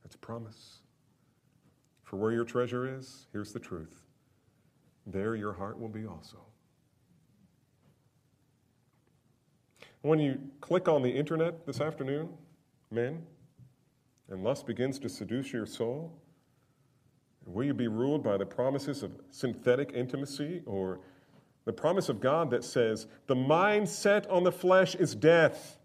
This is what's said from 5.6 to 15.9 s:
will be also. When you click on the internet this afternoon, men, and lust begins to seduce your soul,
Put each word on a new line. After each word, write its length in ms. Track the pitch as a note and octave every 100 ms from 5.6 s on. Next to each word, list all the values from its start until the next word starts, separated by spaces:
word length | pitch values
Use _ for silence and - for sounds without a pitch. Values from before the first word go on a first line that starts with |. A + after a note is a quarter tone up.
| G2 A2+
will 100 | A2+
be 160 | A2 A2
also. 320 | E2 - - - _ _ _ _ _ _ _ _ _ _ _ _ _ _ _ _ _ _ _ _ _ _ _ _ _ _ _ _ _ _ _ _ _ - _
When 160 | C#3+ D#3
you 220 | D3 C3 - -
click 260 | - F3+ F#3
on 140 | D3+
the 100 | B2+
internet 540 | B2 D3 E3 E3 E3 -
this 160 | C3+
afternoon, 560 | D3+ D#3+ C3+ C#3+ E3 - - _ _ _ _
men, 380 | A2+ A#2+ E3 E3 - - _ - _ _ _ _ _ _
and 140 | F#2+ G2
lust 200 | C3+ -
begins 320 | A#2 C3 C#3
to 100 | A2+
seduce 420 | - G2 A#2+ C3
your 140 | A#2+ G#2
soul, 520 | - A#2